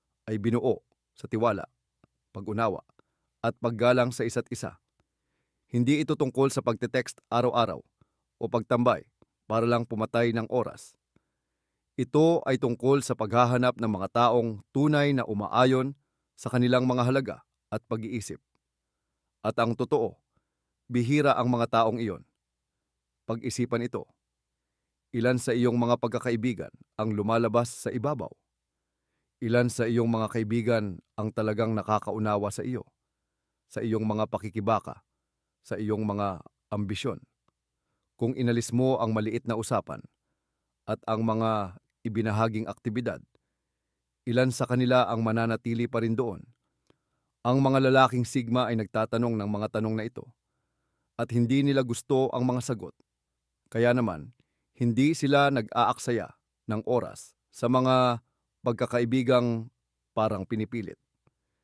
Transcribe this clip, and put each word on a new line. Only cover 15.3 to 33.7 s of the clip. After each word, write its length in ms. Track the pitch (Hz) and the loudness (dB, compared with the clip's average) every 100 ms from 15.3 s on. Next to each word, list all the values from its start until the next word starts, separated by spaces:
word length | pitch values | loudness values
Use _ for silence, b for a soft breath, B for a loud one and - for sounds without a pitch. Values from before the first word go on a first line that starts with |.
| 101 101 120 131 131 131 139 _ _ _ - | -4 0 4 4 4 0 -6 _ _ _ -12
sa 160 | - | -2
kanilang 320 | 123 123 127 | 2 4 4
mga 240 | 127 123 123 | 2 2 2
halaga 300 | 135 127 69 _ _ _ | 0 -2 -8 _ _ _
at 80 | 110 - | -10 -6
pag-iisip. 560 | 113 110 113 - - _ _ _ _ _ _ _ _ _ _ | -6 -6 -8 -8 -14 _ _ _ _ _ _ _ _ _ _
At 160 | 107 117 | -4 -2
ang 160 | 117 113 | 0 -2
totoo, 400 | 127 143 107 - _ _ _ _ _ _ - | 0 0 -2 -6 _ _ _ _ _ _ -4
bihira 480 | 123 120 147 143 120 | -2 2 2 4 2
ang 80 | 123 | 2
mga 320 | 120 117 117 | 0 2 2
taong 240 | 113 117 | 2 0
iyon. 240 | 113 85 - _ _ _ _ _ _ _ _ _ | -4 -6 -12 _ _ _ _ _ _ _ _ _
Pag-isipan 640 | - 117 120 120 120 117 120 | -10 -8 -6 -4 -2 -2 -4
ito. 240 | 104 - _ _ _ _ _ _ _ _ _ _ 117 | -8 -12 _ _ _ _ _ _ _ _ _ _ 0
Ilan 240 | 120 127 | 2 2
sa 160 | - 123 | 0 2
iyong 240 | 120 120 | 2 2
mga 160 | 120 120 | 2 2
pagkakaibigan 720 | 117 - - 117 123 98 - - _ - | 0 -4 -2 -2 -2 -4 -10 -16 _ -6
ang 160 | 110 104 | -2 -2
lumalabas 720 | 104 117 117 117 120 - 117 | 0 2 2 2 -2 -4 -6
sa 0 | |
ibabaw? 440 | 123 127 139 87 - _ _ _ _ _ _ _ _ _ - | -4 -4 -6 -10 -14 _ _ _ _ _ _ _ _ _ -8
Ilan 320 | 113 120 123 | 0 2 2
sa 160 | 120 117 | 0 0
iyong 240 | 117 117 | 2 2
mga 160 | 113 107 117 | 0 -2 -2
kaibigan 640 | 107 117 113 113 104 85 - - | -2 -2 0 0 -2 -8 -12 -8
ang 160 | 107 | -6
talagang 400 | - 107 107 113 | -4 -2 -2 -2
nakakaunawa 800 | 107 95 107 - 107 107 104 104 | -2 0 -2 -2 -4 -2 -2 -2
sa 80 | - 123 | -6 -8
iyo, 160 | 123 - _ _ _ _ _ _ _ _ | -8 -12 _ _ _ _ _ _ _ _